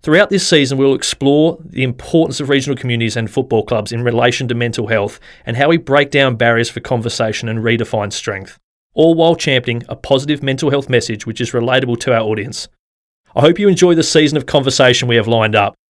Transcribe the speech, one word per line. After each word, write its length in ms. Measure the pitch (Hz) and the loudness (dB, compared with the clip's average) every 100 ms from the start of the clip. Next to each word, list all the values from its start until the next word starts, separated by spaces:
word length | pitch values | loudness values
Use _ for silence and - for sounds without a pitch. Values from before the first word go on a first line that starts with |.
Throughout 260 | - 160 208 | 2 2 4
this 160 | 196 | 0
season, 320 | - - 135 135 | 2 2 2 2
we'll 200 | 139 131 | 2 2
explore 600 | - - 139 147 160 - | -4 -2 2 4 2 -2
the 200 | - - | -12 -4
importance 560 | 131 120 - 165 165 - | -4 -4 -2 0 0 -4
of 80 | 139 | 0
regional 280 | 139 135 131 | 0 0 -6
communities 400 | 127 117 113 117 | -4 -2 -2 -4
and 140 | 110 | -4
football 340 | - 131 113 | -4 0 -2
clubs 280 | - 113 107 | 0 -4 -4
in 100 | 117 | -4
relation 460 | 120 120 120 120 127 | -2 2 0 0 -4
to 80 | 117 | -4
mental 320 | 120 113 104 | -4 -4 -2
health 320 | 110 104 - - - - | -2 -2 -8 -20 -18 -10
and 100 | 120 | -2
how 120 | 143 | 2
we 80 | 170 | 0
break 340 | 160 139 143 | 2 0 2
down 240 | 147 135 | 2 2
barriers 340 | 113 117 117 117 | 2 2 2 -2
for 120 | - | -6
conversation 680 | - 123 113 - 113 107 117 | -6 -4 -4 -4 -4 -4 -6
and 120 | 110 | -4
redefine 520 | 113 107 113 110 101 | 0 0 -2 -4 -4
strength, 460 | - - 98 95 - _ _ _ | -6 -8 -10 -12 -20 _ _ _
all 220 | - 160 | 2 2
while 220 | 170 165 165 | 4 2 2
championing 480 | - 131 123 120 - | 0 0 0 -6 -8
a 60 | |
positive 480 | - - 135 143 147 | -14 0 0 0 -4
mental 280 | 139 131 151 | -2 -2 0
health 180 | 139 135 | -2 0
message 380 | 123 - 107 - | -2 -2 -8 -8
which 140 | 110 | -6
is 120 | 120 | -4
relatable 480 | 123 120 127 127 117 | -2 0 0 0 -4
to 120 | - | 0
our 100 | 117 | 0
audience. 440 | 107 107 98 - - _ _ _ _ _ _ - | 0 -4 -6 -12 -16 _ _ _ _ _ _ 2
I 60 | |
hope 180 | 147 175 | 2 4
you 80 | 208 | 2
enjoy 260 | 180 180 | 4 4
the 80 | 165 | 4
season 340 | 156 156 151 151 | 2 2 2 0
of 100 | - | 0
conversation 600 | 151 131 - 131 123 120 | 0 0 2 4 4 2
we 80 | |
have 140 | 117 107 | 0 2
lined 260 | 113 107 | 0 2
up. 220 | 107 101 _ | 2 0 _